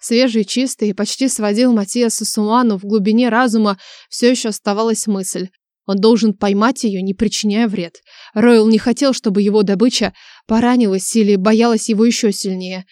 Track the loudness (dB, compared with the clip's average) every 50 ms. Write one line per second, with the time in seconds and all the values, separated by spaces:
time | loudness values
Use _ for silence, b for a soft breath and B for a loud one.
0 | -6 -2 0 2 2 2 2 0 -2 -2 -2 -2 -2 -2 -4 -4 -4 -4 -2 -4
1 | -6 -6 -4 -2 -2 -2 -2 -2 -2 -2 0 2 2 2 2 2 0 -2 -2 -2
2 | 0 0 -2 -4 -6 -6 -4 -2 -2 0 2 2 2 2 0 -2 -2 -2 -2 0
3 | 0 2 2 2 2 2 2 2 2 2 2 0 0 0 -2 -4 B B B B
4 | B B -6 0 0 2 2 0 -2 -4 -6 -6 -4 -4 -2 0 0 -2 -2 -2
5 | -2 -4 -4 -4 -4 -6 -8 -8 -10 -10 _ _ _ _ _ _ _ -4 -2 2
6 | 4 4 4 4 2 0 0 0 -2 0 0 2 2 0 0 -2 -2 -4 -4 -2
7 | -4 -4 -4 -2 -2 -2 -2 -2 -2 -2 0 0 -2 -2 -2 -6 -8 -8 -12 -18
8 | B B B B B B B 0 4 4 6 6 6 4 4 2 2 0 -2 0
9 | 0 0 0 -2 -2 -2 0 0 0 2 2 2 2 0 0 2 2 0 0 0
10 | -2 -4 b b b b b b b -2 0 0 2 2 2 2 2 0 0 -2
11 | -4 -2 0 2 2 2 2 2 2 2 2 2 2 2 0 0 -2 -2 0 2
12 | 2 2 2 0 0 -2 -2 -4 -6 -8 -8 -8 -8 -10 -10 -12 -12 b